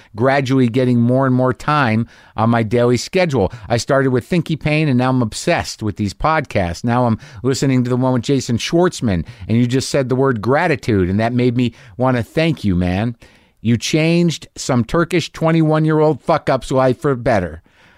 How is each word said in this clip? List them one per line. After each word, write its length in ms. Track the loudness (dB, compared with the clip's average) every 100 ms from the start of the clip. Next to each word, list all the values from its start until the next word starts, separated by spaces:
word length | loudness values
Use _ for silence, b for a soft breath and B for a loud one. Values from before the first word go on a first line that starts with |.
| b -2
gradually 540 | 0 2 2 2 2
getting 300 | 2 2 2
more 280 | 2 2 2
and 80 | 2
more 180 | 0
time 540 | -2 -2 0 0 0 -4 B B -2
on 140 | 0
my 140 | 2
daily 340 | 0 2 2 0
schedule. 560 | -2 -2 0 0 -2 B B
I 80 | -4
started 320 | 0 0 2
with 180 | 0 0
Thinky 320 | -2 -2 -4
Pain, 280 | -2 0 2
and 100 | 2
now 140 | 2
I'm 100 | 0
obsessed 640 | -2 -4 -2 -2 -2 -6
with 140 | -6 -4
these 180 | -6 -2
podcasts. 680 | -2 -2 -2 -2 -2 -4
Now 220 | -2 0 0
I'm 140 | -2 B -6
listening 400 | -4 0 0 0
to 80 | 0
the 60 | 0
one 160 | 0
with 100 | 0
Jason 340 | 0 -2 -2 -4
Schwartzman, 640 | -2 0 0 0 -2 -2 B B -2
and 80 | 0
you 120 | 2
just 220 | 0 0
said 200 | -2 0
the 60 | 0
word 260 | 0 0
gratitude, 720 | 0 0 0 -2 0 2 2
and 80 | 0
that 120 | 0
made 240 | 0 0 0
me 200 | -2 B B -2
want 220 | 0 0
to 60 |
thank 400 | -2 -2 0 0
you, 100 | 0
man. 420 | 0 0 0 -4 -6 b b b b -2
You 120 | 0
changed 720 | 0 0 2 2 0 -2 -10 -10
some 260 | -2 -2
Turkish 480 | 0 -2 0 -2 -4
twenty-one-year-old 880 | -4 0 2 2 2 2 2 2 0
fuck-up's 480 | -2 -2 0 -2 0
life 300 | 0 2 0
for 160 | -2 -2
better." 460 | 0 0 -2 -8 b b b